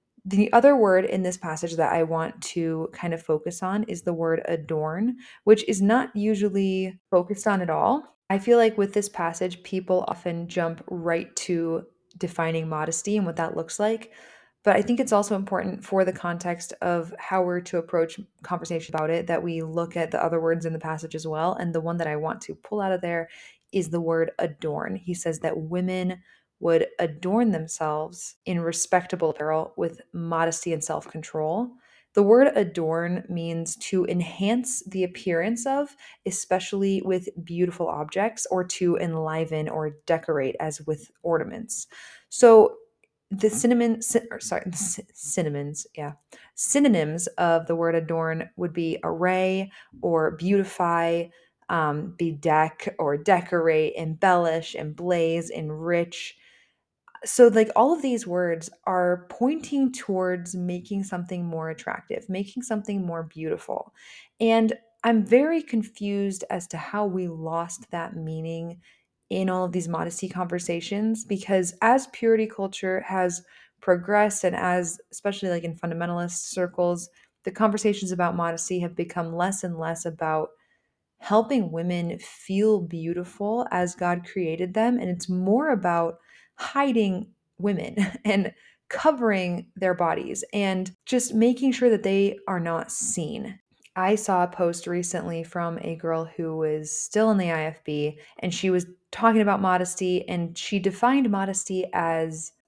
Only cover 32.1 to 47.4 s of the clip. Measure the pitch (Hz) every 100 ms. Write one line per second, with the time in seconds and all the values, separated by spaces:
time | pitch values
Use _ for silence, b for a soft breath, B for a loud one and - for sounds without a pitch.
32.1 | - 202 233 277 220 180 170 160 165 170
33.1 | 180 - 175 165 165 165 - - 185 180
34.1 | 175 165 - 196 240 240 - - 190 180
35.1 | 180 - 165 190 233 269 277 285 - B
36.1 | B - - - 190 185 196 196 196 185
37.1 | 185 185 - 165 170 180 175 165 156 156
38.1 | 190 151 - - 185 180 - 180 170 170
39.1 | 160 156 160 160 156 151 156 156 147 -
40.1 | 160 165 151 131 - 156 147 151 151 -
41.1 | _ 170 165 - - - - - B B
42.1 | B B - 240 226 208 - - _ _
43.1 | _ - 196 214 220 240 240 233 226 -
44.1 | 226 - - - - 185 165 196 - -
45.1 | - 147 - 156 143 143 151 - - 147
46.1 | 147 _ B B - - 285 285 190 151
47.1 | 160 175 -